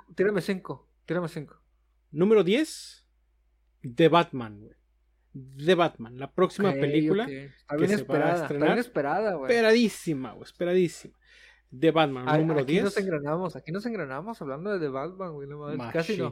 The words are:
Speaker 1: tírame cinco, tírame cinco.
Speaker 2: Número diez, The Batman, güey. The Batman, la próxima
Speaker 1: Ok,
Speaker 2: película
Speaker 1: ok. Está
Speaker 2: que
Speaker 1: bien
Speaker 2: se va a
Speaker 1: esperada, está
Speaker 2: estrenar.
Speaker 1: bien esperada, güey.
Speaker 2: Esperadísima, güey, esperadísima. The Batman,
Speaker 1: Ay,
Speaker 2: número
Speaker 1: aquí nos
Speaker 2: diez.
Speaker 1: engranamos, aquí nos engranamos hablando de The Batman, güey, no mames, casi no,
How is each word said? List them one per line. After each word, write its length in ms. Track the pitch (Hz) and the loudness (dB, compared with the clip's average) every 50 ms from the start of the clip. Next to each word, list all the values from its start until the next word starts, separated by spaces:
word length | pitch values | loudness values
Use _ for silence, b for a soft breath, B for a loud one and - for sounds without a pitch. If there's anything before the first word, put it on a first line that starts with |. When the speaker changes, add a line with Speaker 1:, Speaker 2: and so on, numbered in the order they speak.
| - _ 170 | -16 _ -2
Speaker 1:
tírame 260 | - 185 208 208 180 | 0 0 2 2 0
cinco, 460 | - - 196 180 - - 139 - _ _ _ _ _ | -2 -2 -4 -6 -6 -12 -14 -14 _ _ _ _ _
tírame 220 | - 160 180 175 | -4 -4 -4 -4
cinco. 340 | 156 - 160 139 - - _ _ _ _ _ _ _ _ _ _ _ | -4 -8 -10 -12 -12 -18 _ _ _ _ _ _ _ _ _ _ _
Speaker 2:
Número 320 | - 147 180 214 220 208 175 | -2 0 4 6 6 6 6
diez, 640 | 175 214 285 311 - - - - - - _ _ _ _ _ _ _ _ _ _ _ _ _ _ _ _ _ - 135 120 | 4 4 2 2 -2 -6 -14 -16 -18 -20 _ _ _ _ _ _ _ _ _ _ _ _ _ _ _ _ _ -14 -12 0
The 120 | 160 165 156 | 4 4 6
Batman, 500 | 160 170 170 165 - 127 117 107 104 104 | 6 4 2 2 -4 -10 -10 -10 -14 -18
güey. 140 | 107 - - _ _ _ _ _ _ _ _ _ _ _ _ 139 131 135 135 135 147 | -20 -20 -20 _ _ _ _ _ _ _ _ _ _ _ _ -20 -18 -18 -16 -4 2
The 100 | 170 185 | 2 4
Batman, 420 | 170 170 147 - - 113 113 123 | 4 4 0 0 -6 -16 -14 -12
la 140 | 127 139 - | -12 -14 -8
próxima 380 | - 180 185 180 - - 202 190 | 0 0 0 0 2 0 0 0
Speaker 1:
Ok, 80 | - 135 | 2 2
Speaker 2:
película 440 | 151 143 147 156 151 156 190 208 240 | 0 2 2 2 4 4 2 2 0
Speaker 1:
ok. 40 | 269 | -4
Está 480 | 135 135 139 139 - _ _ - 147 | -6 -12 -12 -16 -20 _ _ -6 -2
Speaker 2:
que 80 | 151 175 | 0 2
Speaker 1:
bien 40 | 185 | 2
Speaker 2:
se 60 | 214 | 2
va 40 | 208 | 0
a 20 | |
Speaker 1:
esperada, 300 | - - 160 147 147 170 175 | 0 0 0 2 2 2 2
está 100 | 175 151 | 0 -2
Speaker 2:
estrenar. 220 | 135 147 143 151 165 | -2 -2 2 2 2
Speaker 1:
bien 100 | 226 233 | 2 2
esperada, 540 | 240 247 - 165 135 143 160 196 220 214 180 | -2 -2 -2 -2 -2 0 0 0 -2 -2 -2
güey. 160 | 143 131 254 | -4 0 0
Speaker 2:
Esperadísima, 800 | 233 233 226 220 226 240 240 196 - - - 175 151 131 131 110 95 | 2 4 6 6 6 6 4 2 0 -4 -6 -4 -4 -4 -6 -10 -12
güey, 100 | - - | -16 -18
esperadísima. 760 | - _ - 175 175 180 185 180 160 - - - - _ _ b b b b b b b b b _ 127 | -20 _ -6 -4 0 2 2 2 2 0 -8 -20 -20 _ _ b b b b b b b b b _ -6
The 140 | 127 156 160 | 2 2 4
Batman, 340 | 151 160 156 143 131 127 127 | 6 6 4 2 0 -4 0
Speaker 1:
Ay, 140 | 156 151 156 | 2 2 4
Speaker 2:
número 200 | 160 165 156 143 | 4 4 2 0
Speaker 1:
aquí 180 | 131 135 160 190 | 2 2 2 2
nos 160 | 196 196 - | 2 2 0
Speaker 2:
diez. 100 | 214 196 | -2 -2
Speaker 1:
engranamos, 500 | 190 165 147 143 147 156 175 185 165 - | -2 -4 -4 -2 -4 -4 -4 -4 -6 -8
aquí 160 | 127 - 156 | -10 -12 -8
nos 140 | 165 202 214 | -8 -6 -6
engranamos 560 | 240 226 196 151 131 131 143 180 226 226 - | -6 -6 -6 -8 -8 -8 -10 -10 -12 -12 -10
hablando 300 | 165 139 131 151 175 214 | -10 -10 -10 -8 -6 -6
de 80 | 208 180 | -4 -4
The 80 | 156 139 | -4 -4
Batman, 440 | 131 135 143 175 185 190 190 175 156 | -4 -6 -8 -8 -10 -10 -12 -12 -10
güey, 140 | 143 139 | -12 -12
no 120 | 139 147 147 | -14 -14 -12
mames, 340 | 147 147 156 - 120 117 - | -10 -10 -8 -8 -8 -4 -2
casi 240 | 160 165 190 214 | -2 -2 -2 -4
no, 80 | 175 165 131 | -4 -4 -6